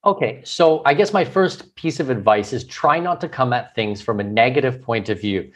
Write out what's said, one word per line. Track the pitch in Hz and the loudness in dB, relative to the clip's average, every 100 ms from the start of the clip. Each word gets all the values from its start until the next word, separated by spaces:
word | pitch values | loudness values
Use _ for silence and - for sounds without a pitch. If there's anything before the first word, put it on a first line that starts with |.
Okay, | - 190 117 120 | 2 0 -2 -4
so | - - 165 156 143 | -12 2 4 4 2
I | |
guess | 147 202 | 2 2
my | 196 | 2
first | 160 190 185 - - | 0 2 0 -2 -18
piece | - 165 147 | -6 -6 -4
of | 139 | -4
advice | 113 101 107 104 | 0 2 2 0
is | 123 | -6
try | - - 147 151 | -8 0 2 2
not | 175 170 | 0 -4
to | 160 | -6
come | - 127 | -2 0
at | 120 - | 0 -4
things | - 107 101 | -4 -4 -4
from | - 104 | -4 -4
a | |
negative | 101 107 120 139 135 127 | -2 2 2 2 0 -4
point | - 113 104 | -4 -4 -2
of | 101 | -4
view | 104 95 - | -2 -2 -4